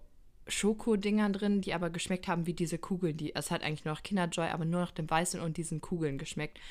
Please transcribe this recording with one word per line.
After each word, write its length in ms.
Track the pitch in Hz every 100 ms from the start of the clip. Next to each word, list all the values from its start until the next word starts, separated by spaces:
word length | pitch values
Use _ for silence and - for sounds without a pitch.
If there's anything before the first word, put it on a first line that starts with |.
| - - - - -
Schokodingern 840 | - 202 220 233 208 208 214 208
drin, 260 | 196 202 202
die 120 | 190
aber 160 | 170 175
geschmeckt 360 | 165 - 185 -
haben 180 | 170 170
wie 80 |
diese 240 | 165 165 165
Kugeln, 380 | - 180 170 156
die, 160 | 151
es 160 | 165 -
hat 120 | 170
eigentlich 220 | 151 156
nur 100 | 156
noch 80 | 156
Kinderjoy, 460 | - 196 170 175 165
aber 160 | 170
nur 160 | 165 175
nach 120 | 175
dem 180 | - 156
Weißen 300 | 160 175 -
und 160 | 165 156
diesen 220 | 160 156
Kugeln 340 | - 175 156 139
geschmeckt. 420 | 156 - 151 - -